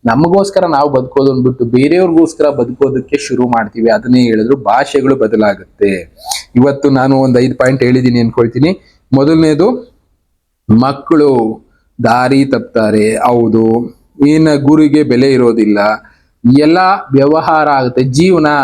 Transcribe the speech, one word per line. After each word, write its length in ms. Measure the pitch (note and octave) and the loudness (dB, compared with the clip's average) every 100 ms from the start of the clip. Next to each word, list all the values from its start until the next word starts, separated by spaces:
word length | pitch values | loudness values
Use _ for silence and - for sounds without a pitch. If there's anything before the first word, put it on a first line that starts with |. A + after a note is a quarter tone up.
ನಮಗೋಸ್ಕರ 600 | A#2+ A#2 E3+ F#3+ G3 F#3+ F3+ | -2 0 2 0 0 -2 -2
ನಾವು 240 | C#3+ D3 | 0 0
ಬದುಕೋದು 420 | C3+ B2+ C#3 C3+ | -2 -2 -2 0
ಅಂದ್ಬಿಟ್ಟು 320 | B2+ B2+ B2+ | 0 -2 -2
ಬೇರೆಯವ್ರಿಗೋಸ್ಕರ 840 | A#2 B2+ C#3+ F3 F#3 E3 E3 - D3 | -2 0 2 0 2 2 0 0 -2
ಬದುಕೋದಕ್ಕೆ 680 | B2 A#2+ B2+ C3+ C3 - C#3+ | -2 -6 -2 -4 -4 -6 -8
ಶುರು 300 | - B2 B2 | -6 -4 -2
ಮಾಡ್ತೀವಿ. 400 | A#2+ G#2+ A2+ A2+ | -2 -4 -4 -2
ಅದನ್ನೇ 340 | G#2+ A2+ B2+ | -2 0 0
ಹೇಳಿದ್ರು, 340 | A#2+ A2 A2 C3+ | 2 0 0 -2
ಭಾಷೆಗಳು 600 | G#2 A#2 C#3 C#3+ C3 C3+ | 0 -2 -2 -2 -2 0
ಬದಲಾಗುತ್ತೆ. 1000 | G#2+ A2 G#2 F#2+ F#2+ _ G2+ F#2+ E2+ _ - - - B2 | 0 0 -2 -4 -12 _ -2 -2 -10 _ -14 -14 -4 0
ಇವತ್ತು 340 | C#3 C#3 C#3+ | 0 0 0
ನಾನು 300 | C3+ C3 C3+ | 0 2 0
ಒಂದ್ 180 | C3 B2 | 2 0
ಐದು 160 | B2+ | 0
ಪಾಯಿಂಟ್ 280 | B2+ B2+ C3 | -2 -4 -2
ಹೇಳಿದೀನಿ 380 | B2 B2 B2 A#2+ | 0 0 0 0
ಅನ್ಕೊಳ್ತೀನಿ. 600 | A#2 A2+ A#2 B2 D3+ G3 _ _ _ | -2 -2 -4 0 -2 -2 _ _ _
ಮೊದಲನೇದು, 840 | C3+ C#3 D#3+ D#3 D3 G3 B3 - _ _ _ _ _ _ _ - | 0 2 2 2 2 0 -2 -10 _ _ _ _ _ _ _ 0
ಮಕ್ಕಳು 960 | A2 C3 C#3 - D#3+ D3 B2+ A2 A2 _ _ _ - | 0 0 -4 -2 2 2 2 -2 -6 _ _ _ -6
ದಾರಿ 400 | A#2 B2 B2+ C#3 | -2 0 0 0
ತಪ್ತಾರೆ. 720 | C3+ B2 - A#2 G#2+ G#2+ G#2+ A2 | 0 -2 -4 -2 0 0 0 -2
ಹೌದು, 460 | B2 A#2+ A2+ A2 A2+ A2+ A#2+ - _ - C#3+ | 0 0 0 0 0 0 -4 -14 _ -2 0
ಇನ್ನ 220 | D#3 D#3+ D3 | 2 2 0
ಗುರಿಗೆ 400 | C3+ D#3 D3+ D3 | 2 2 2 2
ಬೆಲೆ 300 | C3+ A#2+ C3+ | 0 0 2
ಇರೋದಿಲ್ಲ. 460 | C3 A#2+ A#2 G#2+ G2+ G#2 G#2+ - _ _ _ A#2+ C3+ | 2 2 0 0 0 0 -2 -10 _ _ _ 0 2
ಎಲ್ಲ 200 | D3+ F3 F#3 G3 - | 2 2 0 -2 -2
ವ್ಯವಹಾರ 560 | C3+ C#3 D#3 D#3 D#3 D3+ | 0 2 0 0 0 0
ಆಗುತ್ತೆ, 340 | C#3 B2+ B2 | 0 -2 -2
ಜೀವನ, 440 | C3 B2+ F3+ E3+ D3+ C#3+ | -2 0 2 2 0 0